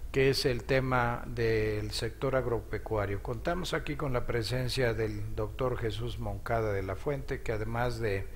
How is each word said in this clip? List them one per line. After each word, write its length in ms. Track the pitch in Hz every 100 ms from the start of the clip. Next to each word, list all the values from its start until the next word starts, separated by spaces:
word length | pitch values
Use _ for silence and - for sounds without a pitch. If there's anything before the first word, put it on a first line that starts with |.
| -
que 180 | 135 135
es 160 | 127 139
el 160 | 120
tema 640 | - 131 131 127 120 120 -
del 640 | 120 113 110 107 104 104
sector 460 | - 113 - 131 131
agropecuario. 840 | 120 110 - 107 - 107 98 98
Contamos 500 | - 120 170 180 -
aquí 220 | 160 160 143
con 160 | 147
la 120 | 123
presencia 680 | - 117 107 123 123 123 120
del 400 | 110 110 107 107
doctor 420 | 110 104 - 127 113
Jesús 440 | 113 104 117 110
Moncada 520 | 107 101 - 117 110
de 120 | 98
la 100 | 95
Fuente, 480 | 95 147 139 - 135
que 80 | -
además 480 | 110 110 117 123 113
de 300 | 113 98 98